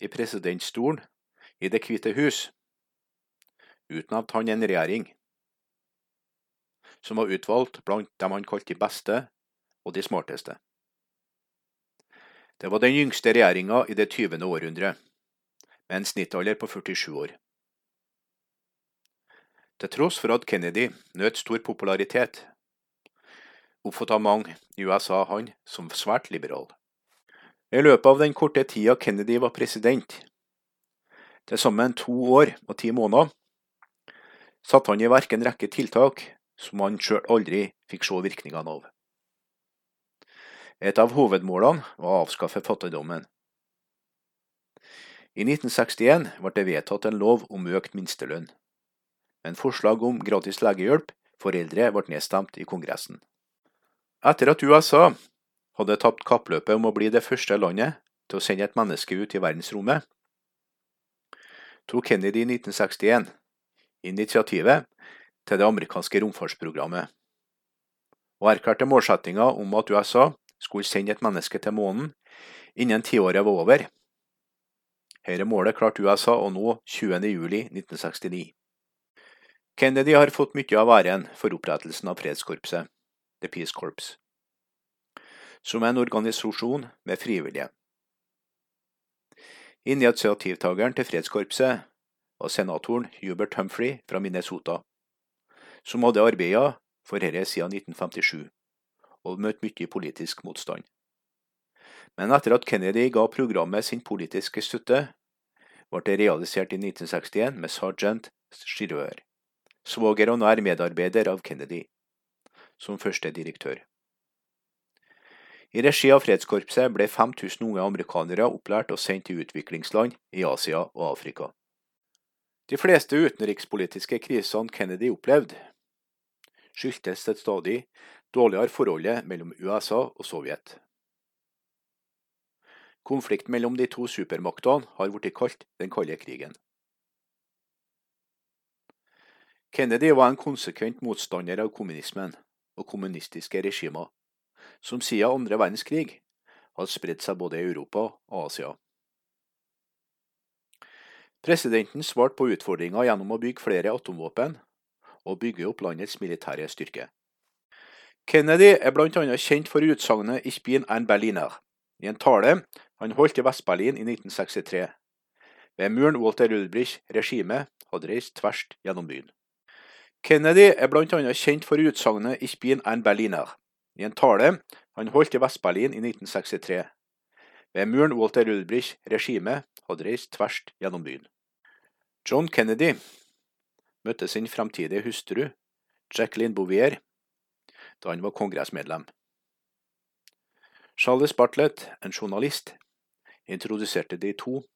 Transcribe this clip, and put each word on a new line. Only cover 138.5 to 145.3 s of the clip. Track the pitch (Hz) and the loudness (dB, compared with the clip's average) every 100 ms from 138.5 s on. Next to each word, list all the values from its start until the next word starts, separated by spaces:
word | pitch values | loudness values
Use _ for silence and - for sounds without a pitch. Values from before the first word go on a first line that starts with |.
| _ _ _ _ _ _ _ _ _ _ _ _ | _ _ _ _ _ _ _ _ _ _ _ _
Kennedy | - 127 117 156 | -2 0 4 6
var | 139 127 | 8 6
en | 135 | 4
konsekvent | 151 135 - - 113 120 | -6 -8 -8 -6 -8 -6
motstander | 120 104 - 90 87 95 | -8 -8 -6 -8 -6 -4
av | 107 | -4
kommunismen | - 98 78 - 95 92 - _ _ _ - | -6 -12 -12 -12 -10 -12 -14 _ _ _ -20
og | - | -14
kommunistiske | 104 95 85 - 82 - 95 | -10 -10 -10 -14 -16 -8 -6
regimer, | 98 - 78 76 85 _ _ _ _ _ - _ | -4 -6 -8 -10 -14 _ _ _ _ _ -20 _
som | - 123 | -12 -10
siden | - 107 110 | -4 2 2